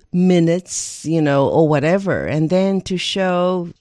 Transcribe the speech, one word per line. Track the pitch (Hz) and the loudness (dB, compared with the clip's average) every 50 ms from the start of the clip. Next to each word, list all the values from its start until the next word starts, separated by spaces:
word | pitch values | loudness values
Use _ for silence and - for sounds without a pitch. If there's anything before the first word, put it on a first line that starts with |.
| _ - | _ -4
minutes, | - 180 185 185 180 170 165 165 170 185 - - - - - - - - - | 0 2 2 4 4 4 4 2 0 -2 -4 -8 -10 -10 -10 -10 -14 -10 -6
you | 151 165 165 | -2 0 0
know, | 151 143 139 139 139 101 | 2 2 2 2 2 2
or | - 156 160 | 4 2 4
whatever, | 147 151 135 143 160 185 196 196 180 123 76 69 | 4 2 2 2 0 0 0 0 -2 -2 -2 -2
and | 87 135 156 160 151 | -4 -2 -2 -2 0
then | 180 185 190 196 190 185 | 0 0 0 0 -2 -4
to | - - 185 | -4 -4 -6
show, | 175 - - - 196 185 185 180 180 180 180 185 180 170 170 - _ | -6 -6 -6 -4 -2 -2 -2 0 0 0 -2 -2 -4 -6 -10 -14 _